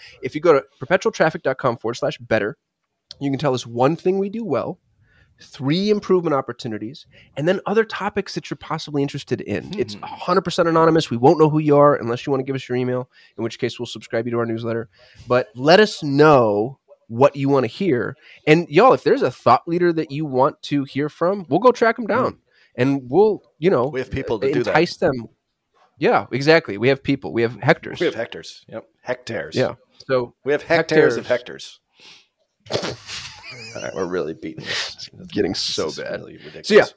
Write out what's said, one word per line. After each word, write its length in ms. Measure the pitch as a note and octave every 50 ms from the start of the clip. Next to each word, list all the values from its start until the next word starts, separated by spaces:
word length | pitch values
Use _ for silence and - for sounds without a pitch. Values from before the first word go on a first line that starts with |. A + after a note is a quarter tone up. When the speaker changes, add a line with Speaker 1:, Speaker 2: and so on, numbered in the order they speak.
| - - - _
Speaker 1:
if 120 | - B2+ -
you 80 | D3+
go 100 | D3+ F3
to 100 | D3 C3+ - _ _ _ C3
perpetualtraffic 580 | - F3 F#3+ - A3+ - - F#3 D#3+ - F3
dot 140 | - C#3 C3
com 220 | - - C3 A#2 -
forward 160 | - A2 A#2+
slash 240 | - - C#3 D3+ -
better, 400 | A#2+ - A2+ A2 G2+ G#2+ D3 _ _ _ _ _ _ _ _ _ _ _ - _
you 120 | C#3+ C#3+
can 80 | C3+ B2
tell 160 | D3+ C#3 B2+
us 120 | B2 -
one 300 | A#2 A#2 A#2 B2+ C#3+ E3
thing 220 | D#3+ - F#3 F#3+ G3
we 100 | G3 G3+
do 160 | G3 A3+ A#3
well, 340 | F#3+ C3+ A2 - - F3+ _ _ _ _ _ _ _ _ _ _ _ _ _
three 480 | - - - - B2+ C3+ D#3 F#3 G3 G#3+
improvement 460 | G#3 G#3 - - F#3 F#3 E3+ E3 D3
opportunities, 720 | C3+ - - A#2 - - A#2+ A2 G#2 G#2+ A2+ D3+ - - _ _ - _ _ _ -
and 100 | D3 E3+
then 120 | F#3+ F#3+ -
other 200 | E3 G3+ A3 A3
topics 500 | G#3+ - - F#3+ G#3 - G#3 G3 - -
that 160 | E3+ - -
you're 80 | D#3+ -
possibly 420 | - - D#3 D#3+ - - D3 C#3+
interested 400 | C#3+ C3+ - C#3 - - B2+ -
in. 320 | - - G2+ E2+ B1 C2 E3+ G#3
It's 160 | A#2+ G#2 G#2
Speaker 2:
Mm-hmm. 100 | - -
Speaker 1:
a 20 |
hundred 360 | - - - - - F3+ F#3+
percent 260 | F#3 F3+ - - F3 E3+
anonymous. 400 | E3 E3 E3 E3 D#3+ E3 D3 -
We 60 | A#2
won't 220 | A#2 B2 C#3+ E3+ D3+
know 100 | D#3 D3+
who 120 | D3+ D#3
you 180 | D#3 D3 C#3+ C#3+
are 160 | C#3+ D3 C#3
unless 300 | - G#2 A#2 A#2 C3 -
you 40 | D3+
wanna 120 | C#3 C3+
give 140 | C3 B2+ C3+
us 120 | C3 - -
your 80 | B2
email, 320 | B2+ B2+ B2 B2 B2+ B2+ _ _ _ _ _ _ -
in 60 | A#2
which 140 | A#2+ - -
case 200 | - A#2 - -
we'll 80 | A#2+
subscribe 400 | - - A2 - - - A2+ A2+
you 60 | A#2+
to 60 | A#2 A#2
our 80 | A#2
newsletter. 440 | A#2 A2+ A2+ A#2 A#2 A2+ A2+ A2+ - _ _ _ _ _ - -
But 220 | A2+ B2 B2 B2+ - _
let 260 | B2 C3 D3+ F3 G3+
us 220 | G#3+ F3+ - -
know 760 | D#3+ C#3+ C3+ C#3 D3+ D#3 D3 C3 A#2 G#2+ G2+ G2+ G#2+ C3 C#3 _ _ _ - _ _ _
what 280 | A2+ A#2 C3+ C#3+ -
you 120 | C#3+ C#3 C#3
wanna 200 | C#3 C3+ B2 A2+
hear. 480 | - - G3 F#3 C3+ A#2+ G2+ - C3 _ _ - - - _ D3+
And 200 | D#3 E3+ F3 -
y'all, 240 | C#3+ E3+ A3+ C4
if 120 | - - -
there's 180 | D#3 G#3+ C#4+
a 80 | G#3 C3
thought 380 | - - - A#2+ A#2+ B2 - E3+
leader 240 | E3 F3 F3 F3
that 180 | E3 D#3+ D#3 -
you 140 | C3+ D3 D#3+
want 360 | D3 C3 B2+ C3 D3+ - _
to 200 | - - D3 C#3+
hear 260 | C3+ C3+ - C3 D3 D3
from, 380 | - - E3 F3 G3+ G#3 F3+ -
we'll 120 | C3+ F3+
go 100 | A3+ B3+
track 300 | A#3 - A#3 A3+ A#3 -
'em 60 | A#3 F#3+
down. 240 | G3 B3+ A#3 C#3
Speaker 2:
Mm. 60 | - _ _ _ _ _ _ _ _ A#2+
Speaker 1:
And 240 | B2 C3+ C#3 C#3 B2+ A#2+
we'll, 340 | C3 F3 G#3+ A3 G3 C3 _ _ _ _
you 120 | D3 F#3
know, 160 | F#3+ B2+ A#2+
Speaker 2:
We 140 | C#3+ D#3 C3
have 100 | B2 -
people 300 | - C3+ C3+ - A#2+ G#2+
to 120 | B2+ C3+
do 120 | D3 A#2+ A#2
that. 60 | G#2
Speaker 1:
entice 260 | F#2 D#3 E3+ E3+ -
them. 320 | - - D#3+ C3+ A#2+ A2 - _ _ _ _ _ _ _ _ _ _ _ _ _ _
Yeah, 280 | C#3+ G#3+ A3+ A2 G2+ -
exactly. 460 | - B2+ C#3 D3+ D#3+ E3 - - G2 G2+
We 100 | A2+ C3
have 160 | C3+ - _
people. 280 | - C#3 C3+ - D#2+
We 100 | D#2+ A#2
have 180 | A#2 A2+ A#2+ G2+
Hectors. 380 | B2+ C3+ E3+ - - - - -
Speaker 2:
We 60 | F3
have 100 | D3 A2+
Hectors. 480 | A2 A#2 - - E2 E2 - - - _ _
Yep. 200 | A2 A2 - _ _ _
Hectares. 520 | _ - B2 - - - A2 F#2 D2 D2+ -
Speaker 1:
Yeah. 200 | A#2 B2+ - - _ _ _ _ _ - -
So 260 | C3+ B2+ A#2+ A#2+ _ _ _
Speaker 2:
We 60 | B2+
have 120 | D3 C#3+ -
hectares 520 | - E3 E3+ E3 - D#3 D#3 C#3+ C3 A#2
of 100 | A#2 - -
Speaker 1:
Hectares. 500 | B2 A#2+ - - C#2 C2+ - - - _ _ _ _ _ - - - - _ _ _ _ _ _ _ _ _ -
Speaker 2:
Hectors. 280 | - - - D3 - - - - - - - - - - - - - A#2+ A2+ - -
All 60 | -
right, 120 | - B1 A#1
we're 120 | - F#2+
really 280 | F2 F2+ F2+ D2+ D2+ E2
beating 300 | - - E2+ - - -
this. 320 | - - - - - -
Speaker 1:
It's 120 | - - - - - F#2 F2+
getting 200 | - G#2 G2+ -
Speaker 2:
This 80 | F#2+ -
Speaker 1:
so 260 | - - - - F2+
Speaker 2:
is 120 | D#2 - -
Speaker 1:
bad. 200 | - - - -
Speaker 2:
really 180 | - - - -
ridiculous. 280 | - F#3 - E3 - -
Speaker 1:
So 60 | A3
yeah, 100 | G#3 - - -